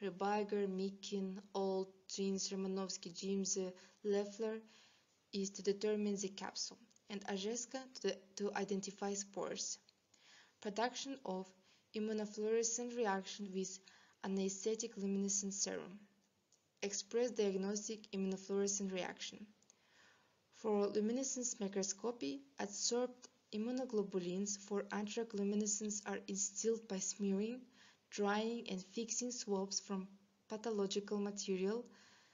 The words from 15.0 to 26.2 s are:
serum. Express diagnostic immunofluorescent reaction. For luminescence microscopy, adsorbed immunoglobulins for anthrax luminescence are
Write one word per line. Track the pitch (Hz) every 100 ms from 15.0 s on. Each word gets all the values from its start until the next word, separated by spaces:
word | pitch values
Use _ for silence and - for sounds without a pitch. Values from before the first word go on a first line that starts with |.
| 196 196 202 202 196
serum. | 196 - 190 - 202 - _ _ _ _ _ _ _
Express | 202 196 - 226 240
diagnostic | 208 208 190 196 208 208 214 -
immunofluorescent | 196 190 190 190 196 202 - 196
reaction. | 185 175 - - - 208 - _ _ _ - - - _ _ _ -
For | 226 208 202
luminescence | 208 214 247 269 262 240 -
microscopy, | 196 196 190 - 226 240 277 277 - -
adsorbed | 196 - - 240 247 247 - _ _
immunoglobulins | 214 220 254 254 214 190 190 175 180 202 -
for | - 202 202
anthrax | 196 208 233 226
luminescence | 202 202 208 214 - 214 208 -
are | 196